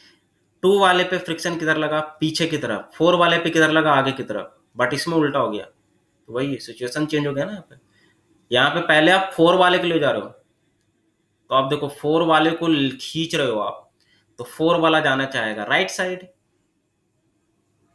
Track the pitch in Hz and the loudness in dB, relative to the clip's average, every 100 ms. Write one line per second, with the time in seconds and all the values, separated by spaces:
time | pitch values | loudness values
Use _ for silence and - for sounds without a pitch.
0 | _ _ _ _ _ - 185 202 185 180 | _ _ _ _ _ -2 2 4 4 4
1 | 180 180 175 151 175 165 156 156 151 151 | 0 -4 -6 -6 -6 -4 -2 -2 -2 -4
2 | 151 - 160 156 160 151 117 104 - - | -6 -4 -4 -2 -2 -2 -4 -6 -8 0
3 | 170 175 170 170 170 160 156 160 156 135 | 2 4 2 2 0 2 4 4 4 2
4 | 131 131 120 104 - _ _ 117 123 139 | 0 -4 -6 -8 -10 _ _ -4 -2 -2
5 | 170 165 143 139 110 104 - _ _ _ | -2 0 0 0 -2 -6 -12 _ _ _
6 | _ _ - 120 139 127 - 113 123 151 | _ _ -10 -6 -6 -6 -12 -10 -8 -6
7 | 151 151 143 139 185 202 - - _ _ | -2 -2 -2 -4 -6 -8 -16 -20 _ _
8 | _ _ _ _ - 123 143 170 165 156 | _ _ _ _ -2 0 2 0 2 4
9 | 165 190 - - 170 185 180 180 170 165 | 6 4 0 2 4 6 4 4 2 0
10 | 139 110 98 - _ _ _ _ _ _ | 0 -2 -6 -16 _ _ _ _ _ _
11 | _ _ _ _ - 131 135 143 139 - | _ _ _ _ -2 0 0 -2 -6 -6
12 | 147 165 165 156 160 165 165 147 135 - | 0 0 4 4 2 0 0 0 0 -4
13 | - 160 165 165 131 107 120 - _ _ | -10 -6 -4 -2 -2 -2 -4 -8 _ _
14 | _ _ _ - - - 165 170 160 156 | _ _ _ -16 -12 -2 0 2 2 2
15 | 147 135 135 123 110 107 107 156 185 - | 0 -2 -4 -4 -6 -6 -4 -2 -2 -4
16 | 185 185 - _ _ _ _ _ _ _ | -6 -8 -14 _ _ _ _ _ _ _
17 | _ _ _ _ _ _ _ _ _ | _ _ _ _ _ _ _ _ _